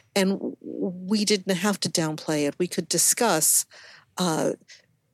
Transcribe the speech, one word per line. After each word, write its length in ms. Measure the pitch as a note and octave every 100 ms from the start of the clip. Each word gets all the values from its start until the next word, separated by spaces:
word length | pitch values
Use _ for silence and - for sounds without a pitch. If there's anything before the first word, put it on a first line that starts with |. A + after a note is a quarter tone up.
| -
And 420 | G3 F#3+ G3 - -
we 640 | - - G3 F3+ F#3 G#3+
didn't 320 | G#3 G#3 F#3+ F3+
have 240 | G#3 G3
to 80 | -
downplay 580 | - D#3+ D#3 - D3+ C#3+
it. 80 | -
We 100 | F3+
could 200 | - E3
discuss, 760 | E3 - - A#3 D#3+ - - - - - - _ -
uh, 360 | F3+ D#3 D#3 - - - _ _ _